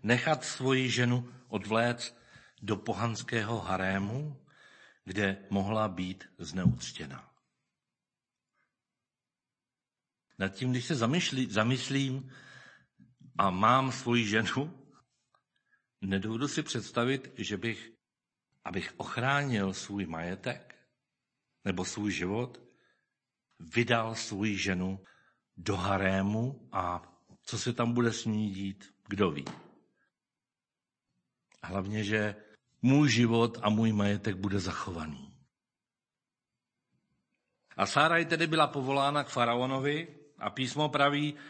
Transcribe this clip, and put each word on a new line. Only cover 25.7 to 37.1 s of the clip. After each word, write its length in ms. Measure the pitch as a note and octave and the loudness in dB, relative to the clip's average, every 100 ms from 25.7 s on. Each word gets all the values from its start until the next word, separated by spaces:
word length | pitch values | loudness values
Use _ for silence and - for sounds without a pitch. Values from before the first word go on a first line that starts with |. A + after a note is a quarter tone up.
| G2 | -2
harému 920 | F#2 G2 F#2+ F#2+ G2 G#2+ B2 C#3 - | 0 2 2 2 2 0 -2 -4 -8
a 420 | F#2+ F2+ F2 - _ _ - | -4 -4 -4 -8 _ _ -20
co 160 | - A#2 | -10 -6
se 140 | - | -4
tam 200 | A#2+ A#2 | 0 0
bude 200 | A#2+ A#2 | 2 2
s 120 | A2 | 0
ní 260 | A2+ G#2+ G#2+ | -2 0 -2
dít, 440 | F#2+ G2 G2 - _ - | -4 -6 -8 -16 _ -8
kdo 220 | G2 F#2+ | 0 2
ví. 140 | C#2+ C#2+ - - - _ _ _ _ _ _ _ _ _ _ _ _ _ _ _ _ _ _ | 0 -8 -12 -18 -20 _ _ _ _ _ _ _ _ _ _ _ _ _ _ _ _ _ _
Hlavně, 420 | - F#2+ F#2+ G#2+ | -8 -4 -4 -2
že 320 | G2+ G#2+ G#2 G2+ - - _ _ | 0 0 0 -4 -14 -20 _ _
můj 280 | A#2+ C#3 D3 | 6 6 6
život 480 | A2+ A#2+ A2+ A#2 A2+ | 6 6 6 4 2
a 60 | G#2+ | 2
můj 240 | G#2+ A2+ | 4 4
majetek 440 | G#2 G2+ G2+ G#2 F#2+ | 4 2 2 -2 -2
bude 240 | G2 G2+ | -2 0
zachovaný. 760 | E2+ - - E2 D#2 C#2 C#2 - _ _ _ _ _ _ _ _ _ _ _ _ _ _ _ _ _ | -2 -4 -6 -8 -8 -10 -16 -20 _ _ _ _ _ _ _ _ _ _ _ _ _ _ _ _ _